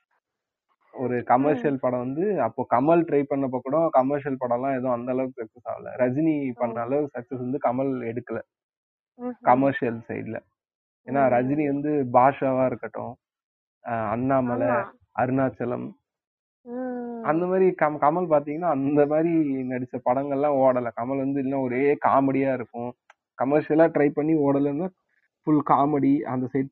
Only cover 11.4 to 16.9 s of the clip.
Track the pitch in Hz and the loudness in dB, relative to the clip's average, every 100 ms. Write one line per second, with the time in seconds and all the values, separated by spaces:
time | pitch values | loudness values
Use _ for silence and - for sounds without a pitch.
11.4 | 127 147 147 143 147 147 127 123 131 143 | 0 0 0 -2 -2 -2 2 4 4 2
12.4 | 135 131 127 120 110 110 117 127 _ _ | -2 0 0 -2 -10 -10 -12 -14 _ _
13.4 | _ _ _ _ - 117 107 113 131 135 | _ _ _ _ -8 -4 -2 -2 2 2
14.4 | 123 120 120 120 - - _ - 123 131 | 2 0 0 0 -4 -12 _ -4 0 0
15.4 | 131 127 120 123 123 - _ _ _ _ | -2 -2 -6 -6 -8 -14 _ _ _ _
16.4 | _ _ 247 240 254 | _ _ -14 -10 -8